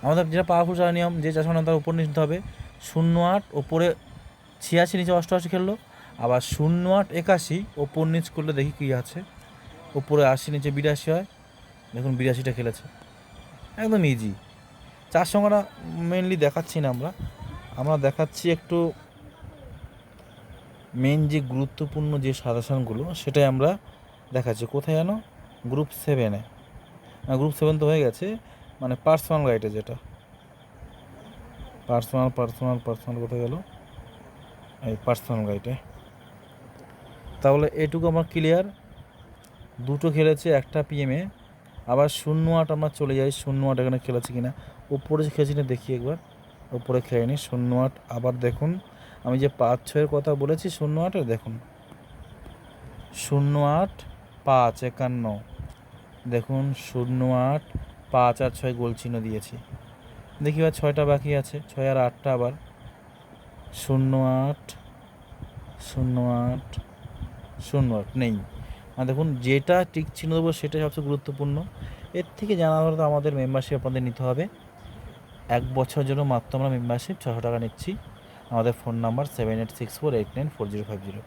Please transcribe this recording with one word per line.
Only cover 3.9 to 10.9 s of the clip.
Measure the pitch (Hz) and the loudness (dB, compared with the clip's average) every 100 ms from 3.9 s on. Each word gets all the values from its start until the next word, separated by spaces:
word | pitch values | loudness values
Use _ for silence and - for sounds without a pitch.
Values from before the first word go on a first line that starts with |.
| - - - - - - - | 2 -6 -20 -20 -20 -20 -16
ছিয়াশি, | - 170 175 190 | 0 4 4 2
নিচে | 175 175 | 2 2
অষ্টআশি | 170 185 175 | 4 0 2
খেললো, | 185 185 220 - - - - | 0 0 -2 -8 -20 -20 -4
আবার | 117 123 - | 2 2 2
শূন্য | - 151 170 180 196 | 0 2 2 4 2
আট | 196 160 | 2 -2
একাশি | 170 185 - 165 202 - | 2 2 2 -4 -4 -6
ওপর | 143 - 160 | -4 0 2
নিচ | 165 165 - | 2 -2 -6
করলে | 151 143 | -2 0
দেখি | 139 - | 0 -2
কী | 139 127 | -2 -2
আছে, | 123 165 196 - - - - - - 143 | -4 -12 -14 -18 -20 -20 -20 -20 -8 -8
উপরে | 139 147 139 | 2 6 6
আশি, | 135 - 147 | 4 0 -2
নিচে | 143 143 | -2 0
বিরাশি | 147 | 0